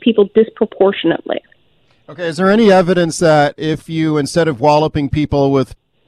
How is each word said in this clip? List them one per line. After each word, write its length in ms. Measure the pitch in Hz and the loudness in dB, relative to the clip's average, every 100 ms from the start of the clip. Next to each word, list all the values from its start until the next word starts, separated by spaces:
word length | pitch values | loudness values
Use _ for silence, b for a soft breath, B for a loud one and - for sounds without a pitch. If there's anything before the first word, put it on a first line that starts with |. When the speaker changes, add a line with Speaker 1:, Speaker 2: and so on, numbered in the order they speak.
Speaker 1:
people 280 | 240 220 196 220 | -2 0 0 0
disproportionately. 1040 | 226 - 214 - 196 196 165 - - - _ _ _ _ _ _ - | 0 -2 -6 0 -2 0 -4 -4 -6 -10 _ _ _ _ _ _ -20
Speaker 2:
Okay, 180 | 151 170 | -10 -8
is 80 | 156 | -2
there 140 | 190 | 2
any 240 | 214 214 | 4 4
evidence 460 | 185 175 180 165 - | 4 2 0 -2 0
that 360 | 170 151 143 - | 2 4 2 -2
if 300 | 156 156 - | -6 -6 -6
you, 300 | 160 160 151 | -4 -2 -2
instead 320 | 139 175 160 | -2 -2 -2
of 100 | 113 | 0
walloping 500 | 147 151 156 156 139 | 0 2 0 -4 -4
people 440 | 151 147 143 139 | -4 -2 0 0
with 220 | 135 131 - _ _ | 0 -2 -10 _ _